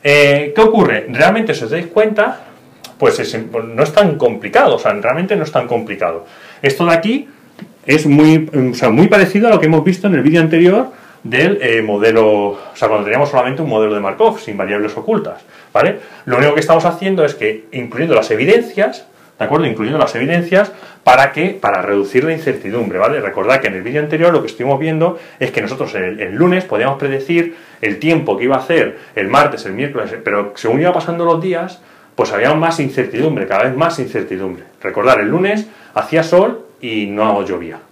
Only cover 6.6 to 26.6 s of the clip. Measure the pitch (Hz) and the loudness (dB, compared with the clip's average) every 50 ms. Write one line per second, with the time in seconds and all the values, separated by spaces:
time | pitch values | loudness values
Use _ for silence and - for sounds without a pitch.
6.6 | - 139 135 - 170 170 165 165 165 208 240 294 - - - _ _ _ _ - | -2 -2 0 0 2 2 2 2 2 0 -2 -4 -4 -8 -18 _ _ _ _ -20
7.6 | - - - _ _ - 139 156 156 156 143 147 151 156 160 160 156 - - 147 | -20 -20 -20 _ _ 0 0 2 4 4 6 6 8 6 6 4 2 0 0 0
8.6 | 131 127 120 - 131 120 110 113 196 208 214 202 185 180 - 208 220 233 214 175 | 0 0 -2 0 0 2 4 4 4 6 6 4 4 4 2 2 4 4 4 4
9.6 | 156 156 165 156 151 185 180 180 - 208 180 139 120 151 156 170 160 160 165 165 | 4 4 4 4 4 2 0 0 0 0 0 2 2 4 4 4 4 4 4 4
10.6 | 170 180 190 226 254 - - - - - - _ _ 113 113 127 156 180 202 - | 6 6 4 4 0 -2 -8 -20 -20 -20 -20 _ _ -4 0 0 2 2 0 0
11.6 | 131 123 113 113 110 107 104 101 104 113 110 113 110 107 107 104 101 101 101 - | 0 0 0 0 0 0 -2 2 2 4 4 6 4 4 4 2 0 -2 -4 -6
12.6 | - - - - - 107 110 104 101 104 113 127 147 139 143 131 123 127 139 139 | -12 -18 -6 -2 0 0 0 0 0 0 0 0 0 2 2 0 0 0 -2 -4
13.6 | 160 147 113 107 110 107 107 104 101 98 95 - 220 - 113 - - - 104 98 | -4 -2 0 0 2 0 0 -2 -4 -4 -2 2 2 0 0 -2 -10 -12 -8 -6
14.6 | 95 95 104 104 107 107 - - - - 226 196 - - - - - _ - - | -4 -4 -2 -2 -2 -4 -6 -8 -4 -2 -2 -2 -2 -6 -12 -14 -18 _ -20 -20
15.6 | - _ _ - 123 180 208 - - - - - - - 123 123 139 147 147 156 | -20 _ _ 0 2 2 0 -4 -12 -18 -20 -16 -6 -2 0 2 2 2 2 0
16.6 | 147 - 165 165 160 175 165 - 190 190 196 180 151 143 139 - 113 107 110 110 | 2 4 2 4 4 0 -2 -2 -4 -2 0 0 0 0 0 -2 -4 -4 -4 -4
17.6 | - - - 127 120 113 - 120 160 170 139 110 - - 117 107 123 165 214 240 | -10 -12 -10 -10 -10 -8 -4 -4 0 2 2 2 2 2 0 0 2 4 4 2
18.6 | 240 - - 196 202 247 - - - _ _ _ _ _ _ _ 110 110 139 156 | 2 -2 -2 -2 -2 -2 -2 -10 -18 _ _ _ _ _ _ _ -4 -2 0 0
19.6 | 170 127 110 110 107 110 147 156 - - - 113 123 147 170 175 170 170 180 190 | 0 -2 -2 -4 -4 -2 0 0 0 0 0 -4 -2 0 0 -2 0 2 2 2
20.6 | 208 - - - - - - _ _ 131 127 131 139 139 - 151 165 196 185 - | 2 0 -4 -18 -20 -20 -20 _ _ 4 6 6 4 2 0 -2 -4 -4 -4 -2
21.6 | - 107 98 92 92 98 101 101 101 98 - 127 135 160 - 156 - 139 117 - | -2 -2 -2 -2 -2 0 0 0 0 0 0 0 0 0 -4 -4 -4 -4 -4 -4
22.6 | - 98 104 120 113 98 90 92 101 - 147 143 107 98 95 101 95 110 131 135 | -6 -6 -4 -4 -4 -4 -2 0 0 0 0 -2 -4 -4 -4 -4 0 0 0 0
23.6 | - - 95 92 92 117 131 151 151 151 160 156 165 175 170 147 - 110 - - | 0 -4 -10 -8 -8 -6 -4 -4 -4 -4 -2 2 2 2 2 2 -2 -4 -8 -6
24.6 | 123 135 139 135 156 160 160 156 165 175 170 - - - - - 135 123 - - | -2 -2 -2 -2 -2 -4 -2 0 0 -2 -2 -6 -14 -20 -8 -6 -6 -4 -4 -4
25.6 | 107 107 127 127 139 113 - 101 92 92 107 107 104 92 98 123 165 180 180 185 | -4 -4 -6 -6 -8 -6 -6 -6 -6 -6 -6 -6 -8 -8 0 0 2 2 2 0